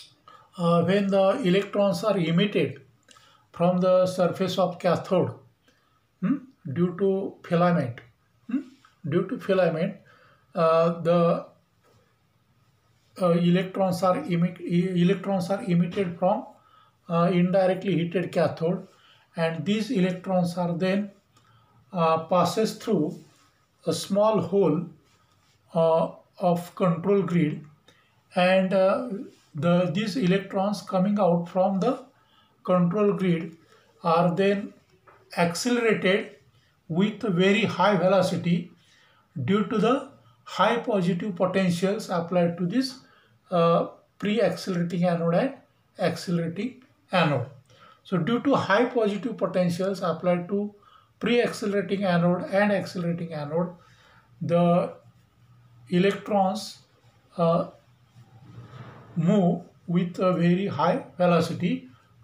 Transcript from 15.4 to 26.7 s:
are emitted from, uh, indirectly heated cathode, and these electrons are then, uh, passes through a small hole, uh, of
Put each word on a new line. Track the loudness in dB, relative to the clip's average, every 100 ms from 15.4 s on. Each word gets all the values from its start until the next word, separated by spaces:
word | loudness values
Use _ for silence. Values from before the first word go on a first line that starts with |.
| -2
are | -4
emitted | 0 0 0 -2 -4 -2
from, | 0 0 -4 -18 _ _ _ _ -4
uh, | 0 2
indirectly | 4 4 4 2 0 0 -2
heated | 0 -2 -2
cathode, | 0 0 0 -2 -4 -8 _ _ _ _ -4
and | -4 -4 -2
these | -2 -2
electrons | 0 0 -2 -2 -2 0 -2
are | -4
then, | -2 -2 -2 -4 -12 _ _ _ _ _ _ _
uh, | -2 2 0 2
passes | 2 2 0 -2
through | -4 -2 -2 -2 -6 -18 _ _ _ _ _ -6
a |
small | -6 -2 0 2 2
hole, | 0 2 2 0 -4 -12 _ _ _ _ _ _ _
uh, | 0 2 2 0 -6 _ -2
of | 0 0 -4